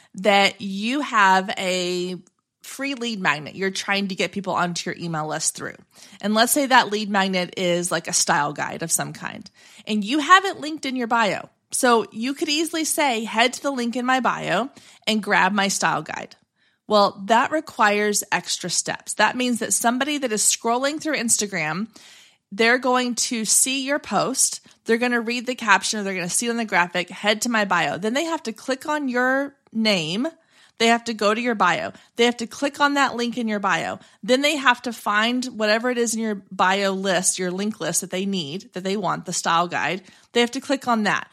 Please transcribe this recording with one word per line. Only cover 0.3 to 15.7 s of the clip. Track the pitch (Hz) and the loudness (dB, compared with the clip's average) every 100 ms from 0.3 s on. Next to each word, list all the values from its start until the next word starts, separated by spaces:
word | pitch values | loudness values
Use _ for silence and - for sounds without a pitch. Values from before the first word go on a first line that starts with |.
| 202 196 - | 6 4 2
you | 202 196 220 277 | -8 -4 -2 -2
have | 269 240 190 190 190 - | 0 4 6 6 4 -4
a | 190 185 180 180 180 175 - _ _ _ | -2 -2 -2 -2 -4 -6 -12 _ _ _
free | - - 269 269 | -18 -8 -6 -4
lead | 233 214 | -6 -2
magnet | 180 147 143 185 | 0 0 -4 -4
you're | 190 | -4
trying | 190 - 202 202 | -4 -2 -2 -2
to | 190 | -2
get | 175 | -2
people | 202 190 | -4 -4
onto | 120 175 170 - | -2 0 -2 -8
your | - | -8
email | 170 160 156 | -6 -6 -4
list | 156 - | -4 -4
through. | - - - _ - - - | -6 -12 -12 _ -20 -20 -8
And | 202 | -2
let's | 214 240 | 2 2
say | 302 269 | 2 4
that | 254 202 | 4 4
lead | 208 208 | -2 0
magnet | 208 190 185 175 - | 0 2 0 -2 -2
is, | 180 175 175 | 0 0 0
like, | 160 - | -2 -2
a | |
style | 175 - 165 147 | -2 2 2 0
guide | 147 143 - | -4 -8 -6
of | 165 | -4
some | - 147 | -2 -4
kind, | 156 - - - _ - - - | -8 -12 -12 -18 _ -20 -20 -4
and | 214 | -2
you | 202 302 | 0 -2
have | 285 381 392 | 6 6 6
it | - | -4
linked | 285 311 269 | -8 -6 -6
in | 254 | -4
your | 233 | 0
bio. | 233 214 160 - _ _ | 2 2 0 -6 _ _
So | - 247 233 - | 0 4 4 2
you | 220 240 | -4 -6
could | 277 320 | -4 -2
easily | 294 320 330 311 | 0 -2 -2 -2
say, | - 294 226 | 0 0 0
"Head | 220 214 247 | -2 2 2
to | 254 | 2
the | 285 | -4
link | 269 240 240 | -2 -4 -2
in | 247 | 0
my | 262 | 2
bio | 226 156 156 175 262 - - - - | 2 0 0 0 -2 -8 -20 -8 -2
and | 214 | 0
grab | 196 180 185 | 4 4 4
my | 208 | 4
style | 196 | 0